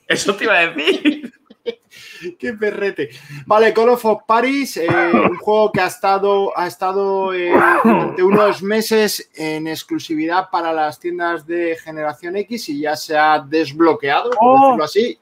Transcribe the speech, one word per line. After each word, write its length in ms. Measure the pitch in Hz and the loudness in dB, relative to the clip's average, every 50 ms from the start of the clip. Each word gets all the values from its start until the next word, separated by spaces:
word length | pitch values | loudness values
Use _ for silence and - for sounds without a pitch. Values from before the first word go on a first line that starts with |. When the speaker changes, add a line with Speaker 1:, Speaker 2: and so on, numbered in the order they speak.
| _ - | _ -4
Speaker 1:
Eso 260 | 165 160 - - 202 | -4 -2 -2 -4 -4
te 100 | 202 262 | -2 0
iba 100 | 220 196 175 | 0 2 2
a 80 | 170 165 165 | 2 0 -2
decir. 600 | 214 302 339 381 - - 302 294 - - - _ _ _ _ - _ - | -4 -2 0 0 0 0 -2 -2 -2 -8 -16 _ _ _ _ -20 _ -12
Speaker 2:
<laughs> 720 | 240 233 _ _ _ _ - - - - - 165 180 175 - | -12 -12 _ _ _ _ -20 -20 -20 -20 -14 -14 -14 -14 -10
Qué 140 | - 247 226 | -8 -8 -6
perrete. 580 | 208 214 208 196 202 202 196 190 - 147 - - - - - 143 143 139 | -4 -4 -4 -4 -2 -4 -4 -4 -4 -8 -8 -8 -18 -20 -20 -18 -14 -2
Vale, 280 | - 208 214 226 220 220 | 2 4 6 6 4 4
Call 140 | 220 226 247 | 4 4 4
of 160 | 247 240 - 220 208 208 - | 4 2 2 0 0 0 0
Paris, 500 | - 220 233 240 262 277 285 269 254 - | 0 2 2 2 2 0 -2 -4 -4 -4
eh, 100 | - 160 | -4 -2
Speaker 3:
<laughs> 440 | 170 170 - 175 175 - - - 165 175 | 0 0 0 2 2 2 2 2 2 0
Speaker 2:
un 40 | - | -2
juego 340 | - 208 214 214 214 208 214 | -2 0 2 4 2 2 2
que 80 | 202 | 0
ha 60 | 185 175 | -2 -2
estado, 680 | - - - 196 196 196 196 202 202 196 196 185 - | -4 -2 -2 0 0 2 2 2 2 2 0 -2 -2
ha 100 | 160 175 175 | -4 -4 -6
estado, 680 | - - 190 185 190 196 196 196 196 190 190 185 185 | -6 -6 -6 -4 -2 -2 -2 -2 -2 -2 -2 -4 -4
eh, 180 | 180 175 175 180 - 339 - - 587 508 | -4 -2 0 2 2 4 4 2 4 4
durante 400 | 220 220 170 - - - - 185 | 2 2 2 0 -4 -2 0 2
unos 400 | 190 202 208 208 202 175 143 185 | 4 4 4 4 2 0 -2 -4
meses 640 | 196 214 220 214 - 226 220 214 202 - - - _ _ | -2 -2 -2 -2 0 0 0 0 0 -2 -6 -10 _ _
en 320 | 151 156 156 156 156 156 | -10 -8 -6 -6 -6 -6
exclusividad 840 | 160 160 143 - - 160 156 - - 160 151 156 165 175 185 185 - | -8 -8 -8 -8 -8 -8 -8 -6 -6 -6 -4 -2 -2 -2 -2 -2 -2
para 220 | - 170 165 165 160 | -4 -4 -2 -2 -2
las 280 | 156 156 151 151 - | -2 -2 -4 -4 -8
tiendas 440 | - 175 175 175 170 170 170 160 147 | -8 -8 -6 -4 -4 -4 -4 -6 -8
de 300 | 156 170 175 170 165 165 | -8 -6 -4 -4 -4 -4
Generación 600 | 165 - 156 160 156 151 151 147 - 175 175 185 | -6 -10 -14 -10 -6 -6 -6 -6 -8 -10 -10 -8
X 320 | 202 202 - 240 226 - - | -8 -6 -6 -8 -10 -8 -8
y 120 | 147 143 151 | -8 -6 -4
ya 120 | 151 151 | -4 -4
se 240 | 151 - - 156 151 | -4 -6 -2 0 2
ha 220 | 151 156 156 151 | 4 4 4 2
desbloqueado, 880 | 143 139 151 160 160 139 143 156 165 165 147 - - 139 147 - - 240 | 0 -2 -2 -2 -2 -2 0 2 2 2 2 2 0 0 0 0 0 -2
por 80 | 247 - | 0 4
Speaker 3:
¡Oh! 140 | 233 247 262 269 269 | 4 6 6 6 6
Speaker 2:
decirlo 180 | 269 180 156 151 | 6 4 2 0
así, 340 | 151 - 196 233 226 - _ | 0 0 0 0 0 -2 _